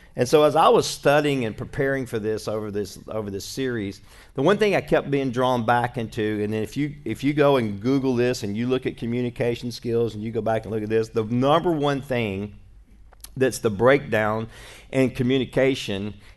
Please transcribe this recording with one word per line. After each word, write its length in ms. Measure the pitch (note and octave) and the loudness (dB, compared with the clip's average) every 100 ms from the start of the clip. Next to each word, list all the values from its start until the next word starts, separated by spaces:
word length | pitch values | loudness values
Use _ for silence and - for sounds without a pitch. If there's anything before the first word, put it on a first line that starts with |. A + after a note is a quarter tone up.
| - | -12
And 140 | - B2 | -4 4
so 140 | D#3 | 6
as 120 | D3+ | 6
I 140 | C#3 G3 | 6 6
was 180 | A3+ C3+ | 6 2
studying 600 | - D3+ D3 D3 C#3 A2+ | 0 2 4 2 0 -2
and 100 | G2+ | -6
preparing 480 | B2 - C#3 C3+ | -10 -2 -2 0
for 140 | B2+ A#2 | -4 -4
this 300 | G#2 G#2+ - | -4 -4 -4
over 220 | G#2+ G#2+ | -6 -4
this, 280 | G2+ G2 - - | -4 -6 -8 -10
over 220 | A2 G2+ | -8 -6
this 160 | G2 - | -8 -8
series, 560 | - C3 A#2 G2 F#2+ - - - | -6 -4 -2 -6 -8 -16 -20 -14
the 80 | - | 0
one 160 | C#3+ G#3+ | 2 4
thing 160 | G#3 | 4
I 80 | E3 | 2
kept 280 | - D#3+ B2 | 2 0 2
being 200 | C#3 C3+ | -2 -2
drawn 340 | A#2+ B2+ B2 | 0 2 2
back 320 | A2+ A#2+ A#2+ B2+ | 2 2 2 -4
into, 440 | A2 - G#2+ G#2+ | -8 -4 -2 -2
and 100 | G#2 | -2
then 100 | A2 | -2
if 140 | G#2+ - | -4 -4
you, 200 | D3 D3 - | -4 -6 -8
if 180 | A2+ | -2
you 80 | C3+ | 0
go 240 | D3 C#3+ C3+ | 4 4 4
and 240 | A2 G2+ | 2 -2
Google 340 | A2+ C#3 C3 | 0 0 2
this 280 | A#2+ B2+ B2+ | 2 2 0
and 120 | G#2 | -4
you 120 | G2+ A#2+ | -4 0
look 180 | B2+ | 0
at 140 | B2+ - | -2 -6
communication 720 | A#2 A#2+ B2 A#2+ A#2+ A#2 B2 | -4 -2 -4 -2 -2 -2 -6
skills 420 | A2+ A#2+ A#2 A#2 | -8 -2 0 0
and 80 | G#2+ | -2
you 80 | A2 | -6
go 100 | A2+ | -4
back 220 | G#2+ A2 | 0 -2
and 100 | A2 | -2
look 80 | A2 | -6
at 80 | G#2+ | 0
this, 180 | A2+ A2 | 0 0
the 160 | A#2 | -2
number 480 | A2 B2 C3+ D#3+ F3 | -2 0 4 2 2
one 300 | D#3+ D3 C#3 | 0 0 -2
thing 540 | - B2 A2 F#2+ G#2 - - - - - - - - - | -2 -4 -2 -4 -8 -12 -20 -20 -20 -20 -20 -20 -12 -2
that's 240 | C3 A2 | 0 0
the 100 | A#2 | -2
breakdown 800 | G2 A#2+ C#3 C#3 A2 G#2+ A2 A2+ - - - - | 2 4 4 2 0 0 -2 -6 -12 -20 -20 -6
in 200 | C3+ C3 | 0 0
communication 1000 | B2+ B2 C3+ A#2+ - C3+ C#3 - G2 G#2 G2+ - | 0 0 0 0 0 2 0 -4 -6 -8 -12 -20